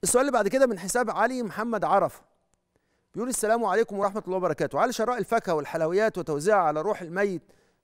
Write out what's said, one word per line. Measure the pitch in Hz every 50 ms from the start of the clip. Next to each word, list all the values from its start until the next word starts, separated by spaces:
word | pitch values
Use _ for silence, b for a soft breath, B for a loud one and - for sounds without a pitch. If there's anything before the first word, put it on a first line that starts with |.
| -
السؤال | 180 - 247
اللي | 262 285 247
بعد | 240 208 196
كده | 190 262 -
من | 247 226 180
حساب | 170 190 - 240 247 220
علي | 196 165 208 240 254 254 240
محمد | 202 151 180 214 240 233 208 175
عرفة. | 156 175 202 185 147 - - _ _ _ _ _ _ _ _ _ _ _ _ _ _ _ _ _ _ _
بيقول: | - 220 254
"السلام | 247 - - 208 220 233 233
عليكم | 202 180 214 226 - 202 196
ورحمة | 196 202 190 214 -
الله | - 185
وبركاته. | 185 180 175 156 - 160 135 - 139 190
هل | 254 240
شراء | - 220 226 247 240
الفاكهة | 196 - 233 233 - - 170
والحلويات | 151 143 - - 165 160 156 175 196 220 220 - 185
وتوزيعها | 165 - 156 143 147 190 214 202 175
على | 156 151 151
روح | 156 196 214 - 185
الميت | 156 165 185 202 208 185 165 - _ b b b b b b